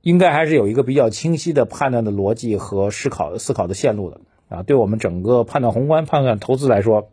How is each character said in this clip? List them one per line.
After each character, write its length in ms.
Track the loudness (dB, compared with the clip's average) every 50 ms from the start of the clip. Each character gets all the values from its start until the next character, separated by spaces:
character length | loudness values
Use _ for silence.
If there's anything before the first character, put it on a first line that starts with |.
应 160 | _ 2 4
该 140 | 4 4 4
还 140 | 4 2 2
是 100 | 2 2
有 140 | 2 2 2
一 40 | 0
个 100 | 0 0
比 120 | 2 2
较 140 | 2 2 2
清 260 | 0 -4 -4 -4 -4
晰 160 | -2 -4 -2
的 140 | 0 0 0
判 260 | 0 -2 -4 -2 0
断 140 | 0 0 -2
的 40 | -2
逻 240 | -2 -2 0 -2 -2
辑 220 | -2 -2 -4 -4
和 360 | -4 -4 -6 -4 -2 -2 -2
思 180 | -4 -4 -6 -6
考， 280 | -4 -4 -6 -6 -6
思 140 | -8 -6 -4
考 160 | -2 -2 -2
的 60 | -2 -2
线 240 | 0 0 -2 -2
路 120 | -2 -6 -10
的 120 | -12 -16 -20 _ _ _ _
啊。 160 | _ -12 -10 -2
对 140 | 2 2
我 80 | 2 4
们 120 | 2 0
整 260 | -2 -2 -4 -4 -2 0
个 200 | 2 2 2 0
判 180 | 0 -2 -2
断 120 | 0 0 0
宏 160 | 0 0 2
观、 160 | 0 0 0
判 180 | 0 0 0 2
断 160 | 0 0 -2
投 160 | 0 -2 -2
资 140 | 0 2 2
来 120 | 2 4
说 280 | 4 2 2 2 0 _